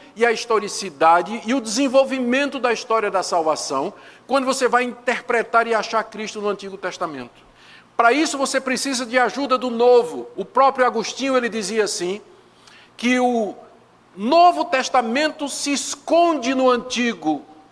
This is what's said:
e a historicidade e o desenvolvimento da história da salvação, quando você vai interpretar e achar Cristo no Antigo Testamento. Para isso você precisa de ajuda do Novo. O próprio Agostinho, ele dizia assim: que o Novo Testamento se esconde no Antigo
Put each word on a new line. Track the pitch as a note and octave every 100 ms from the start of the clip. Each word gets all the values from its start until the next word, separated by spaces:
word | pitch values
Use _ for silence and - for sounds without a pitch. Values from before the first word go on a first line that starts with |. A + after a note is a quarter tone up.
| -
e | G3+ A#3
a |
historicidade | A3+ - G#3+ G3+ - G3 C#3 D#3+ F3 F3+ A3+ G#3+
e |
o | C#4
desenvolvimento | A3 G#3 C#4 C4+ C4+ C4 A#3+ C4 C#4+ C#4
da | A#3+
história | A3 - A3+ G3+
da | F#3
salvação, | F3 F3+ D#3 C#3+ - C3+ E3+ - - - -
quando | C4+
você | C4 C4 B3
vai | A#3+
interpretar | B3 - - - - A#3 A3 A#3 A#3
e |
achar | A3 G3 A3
Cristo | G#3 G3+ G#3+ G#3+
no | G#3
Antigo | G3+ G3 F#3+
Testamento. | F3+ - E3+ C#3 A#2+ - - _ - - _ -
Para | A#3
isso | C4+ D#4 C#4
você | C4+ C4+
precisa | C4 B3+ C#4 B3 B3
de | B3+
ajuda | A#3 B3+ C#4 B3+
do | B3+
Novo. | A#3 B3 B3 A#3+ C3+ A#2 -
O |
próprio | F#3+ B3 C4+ B3+
Agostinho, | B3 A3 G3+ - C4+
ele | B3+ A#3
dizia | A3 F#3 A3+
assim: | G3+ - F3 G#3 - - _ _ - - - -
que | A#3 B3+
o | B3 A#3+ G3+ - - - _ _ _
Novo | F3+ A3 E4 F4 D4+ E4
Testamento | C4 B3 C4 A3+ B3 D4+ D4 C#4+
se | - C#4+
esconde | C#4 - - - E4 E4+ D#4 A#3+
no | C4 B3+
Antigo | B3 - A3 A#3+ F#3 D#3 D3 - - -